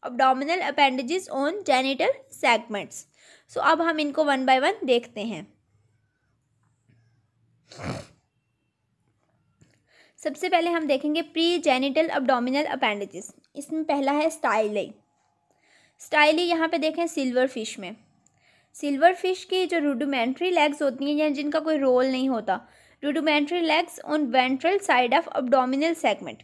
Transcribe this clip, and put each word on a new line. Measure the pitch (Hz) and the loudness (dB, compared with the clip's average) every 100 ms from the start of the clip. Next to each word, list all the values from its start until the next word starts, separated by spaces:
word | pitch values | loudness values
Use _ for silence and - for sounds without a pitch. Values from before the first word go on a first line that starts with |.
| - | -10
एब्डोमिनल | 247 269 254 285 349 | 2 4 4 0 -2
अपेंडेजेस | 294 285 285 254 247 349 370 262 | -2 2 2 2 -4 -4 -4 -4
on | 277 | -4
genital | 392 370 262 262 269 349 554 - - | -4 0 2 2 0 0 -2 -6 -4
segments। | 277 226 233 208 165 - - _ _ - _ | 0 0 0 -8 -8 -14 -20 _ _ -20 _
So, | - | -2
अब | - 320 | 2 2
हम | 330 311 | 2 0
इनको | 294 285 | -2 0
one | 302 269 262 | 0 2 4
by | 262 | 4
one | 285 440 | 2 -2
देखते | 269 247 240 - | 2 0 0 -10
हैं। | 214 185 202 _ _ _ _ _ _ _ _ _ _ _ _ _ _ _ _ _ _ _ _ _ _ - - - - _ _ _ _ _ _ _ _ _ _ _ _ _ _ _ _ _ _ _ _ _ | -8 -8 -12 _ _ _ _ _ _ _ _ _ _ _ _ _ _ _ _ _ _ _ _ _ _ -14 -10 -10 -12 _ _ _ _ _ _ _ _ _ _ _ _ _ _ _ _ _ _ _ _ _
सबसे | 311 277 359 | -8 -4 0
पहले | 370 339 | 2 2
हम | 339 311 | 0 0
देखेंगे | 269 294 302 | 0 0 -2
प्रीजेनिटल | 330 - 330 349 - 254 277 269 320 | -4 0 0 2 2 2 2 0 0
एब्डोमिनल | - 254 254 240 269 | 0 0 0 2 -2
अपेंडेजेस। | 302 262 247 208 196 175 - - _ - | -2 -2 -2 -2 -8 -12 -16 -20 _ -14
इसमें | 285 311 | -8 -6
पहला | 311 285 277 | -2 0 0
है | 294 311 | 2 0
स्टाइली। | 320 262 302 214 208 175 - _ _ _ _ _ _ _ _ _ _ | 0 -2 0 0 -2 -6 -10 _ _ _ _ _ _ _ _ _ _
स्टाइली | - 302 302 311 | -4 2 4 4
यहाँ | 349 339 320 | 2 0 0
पे | 330 | 0
देखें | 311 311 339 | -2 -2 -4
सिल्वर | 320 262 247 254 | -2 -2 0 0
फिश | 262 220 - | -2 -10 -10
में। | 185 214 _ _ _ _ _ _ _ | -12 -14 _ _ _ _ _ _ _
सिल्वर | - 294 277 330 | -8 -4 4 4
फिश | 370 370 370 | 4 -2 -4
की | - 370 359 | -2 -2 0
जो | 339 | 0
rudimentary | 294 269 285 269 233 262 359 | 0 -2 -2 -2 -2 -2 0
लेग्स | 349 302 294 | 2 2 2
होती | 285 247 277 | -2 -2 -4
हैं | 294 | 0
या | 302 | 0
जिनका | 277 294 311 | 0 -2 -2
कोई | 311 311 | 0 0
रोल | 269 247 262 | 2 2 2
नहीं | 254 262 | 0 -2
होता, | 240 214 185 - _ _ _ 285 | -2 -2 -4 -4 _ _ _ -4
rudimentary | 294 311 294 294 349 | -2 2 0 0 -2
legs | 339 311 339 - - | 0 0 -2 -8 -4
on | 302 285 | -2 2
ventral | 254 254 262 330 392 - | 2 2 2 0 0 2
side | 262 247 | 2 4
of | 269 339 | 2 0
abdominal | - 254 254 254 269 320 330 | -4 2 2 4 0 0 0
segment | 254 202 175 110 | 0 -2 -6 -14